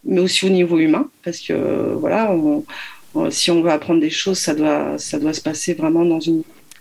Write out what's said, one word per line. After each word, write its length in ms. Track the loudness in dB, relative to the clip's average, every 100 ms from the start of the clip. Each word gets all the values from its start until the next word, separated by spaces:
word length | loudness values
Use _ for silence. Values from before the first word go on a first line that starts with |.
| -2
mais 160 | 2
aussi 240 | 2 2 2
au 40 |
niveau 280 | 4 4 4
humain, 300 | 4 2 0 _ -10
parce 140 | -8
que, 120 | -4
euh, 440 | -2 -2 -2 -2 -2
voilà, 320 | 0 0 2
on, 320 | 2 2 0 -4 -14 -16 -18 -8
on, 160 | -4 -2
si 220 | -2 2
on 100 | 2
veut 100 | 4
apprendre 280 | 0 2 2
des 100 | 2
choses, 300 | -2 -2 -2
ça 160 | -2 0
doit, 420 | 0 0 -2 -6
ça 220 | -6 -4
doit 140 | -2
se 80 | -4
passer 320 | -6 -6 -4
vraiment 320 | -2 0 2 2
dans 160 | 0
une 220 | 0 -2 -2 -14 -20 -8